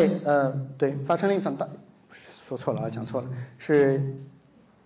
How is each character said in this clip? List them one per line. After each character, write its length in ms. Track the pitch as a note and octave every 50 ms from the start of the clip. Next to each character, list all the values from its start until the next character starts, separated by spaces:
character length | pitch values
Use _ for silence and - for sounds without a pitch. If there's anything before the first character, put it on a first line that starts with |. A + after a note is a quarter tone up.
| E3 D3+ - - -
呃， 280 | D3 D3 C#3+ C#3 C3+ C3+ C#3 C3 - -
对， 180 | - C#3+ C#3 C#3 C#3 C#3
发 100 | - F3
生 140 | E3+ G3 G3
了 40 | G3
一 60 | F#3
场 160 | - D#3 C3+
大， 100 | - E3+ C#3+ - - - - - _ _ _ - - - - - - -
说 120 | - C3+ B2
错 160 | - C#3 A#2+
了 80 | A2
啊， 80 | A2 A2+
讲 160 | A2 A2+ A2+
错 160 | A#2 - C3
了， 60 | B2+ C3 - - - - -
是， 460 | - - - D3+ C#3+ C#3 C#3 C3+ C#3 C#3 C3+ - - - - - - _ _ _ _ _ _ _ _ _